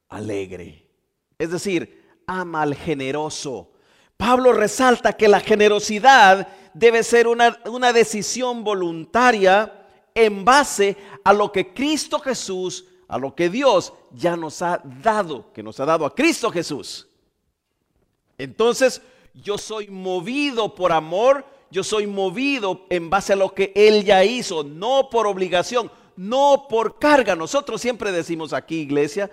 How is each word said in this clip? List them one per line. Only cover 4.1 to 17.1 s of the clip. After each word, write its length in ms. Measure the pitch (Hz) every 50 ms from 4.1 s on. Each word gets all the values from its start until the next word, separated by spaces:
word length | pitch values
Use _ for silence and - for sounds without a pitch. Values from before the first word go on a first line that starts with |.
| _
Pablo 360 | - 196 226 254 254 254 247 226
resalta 640 | 208 214 202 - - 262 254 240 - - 220 202
que 120 | - 214
la 140 | 214 202 180
generosidad 1040 | - - 220 202 208 208 208 208 202 - 214 208 196 254 269 254 208 190 190 196 185 - - - - _ -
debe 280 | 151 220 233 226 226 220
ser 240 | - 233 240 233
una, 320 | 233 233 233 233 233 214 - -
una 280 | 196 226 254 254 247 233
decisión 680 | 233 220 214 214 208 190 - - 226 254 247 240 233 214
voluntaria 1300 | 208 208 190 180 170 165 165 160 - - 226 254 247 233 214 190 185 190 208 220 214 - - - _ _ _ _ _ -
en 300 | 226 226 214 208 196 185
base 520 | 208 254 294 277 - - - 202 196 190 - - - - - -
a 80 | 190 202
lo 180 | 208 208 202
que 220 | 208 196 180 - -
Cristo 480 | - 262 294 311 285 - - 311 294
Jesús, 640 | 294 269 240 - - - 190 185 185 180 - - - _ _ _ _ -
a 100 | - 120
lo 160 | 131 135 -
que 140 | - 170 175
Dios 460 | 180 247 285 262 214 175 - - - _ _ _ -
ya 240 | 120 139 175 175
nos 260 | 170 165 151 - - 185
ha 180 | 175 180 - - 139 127 131 139
dado, 500 | 226 214 214 196 160 147 113 - _ -
que 100 | - 104
nos 180 | 110 110 -
ha 60 | 143
dado 180 | 147 160 170 156
a 100 | 135 -
Cristo 360 | - 269 339 285 - - 214 139
Jesús. 560 | 175 160 - 151 120 90 - - - - _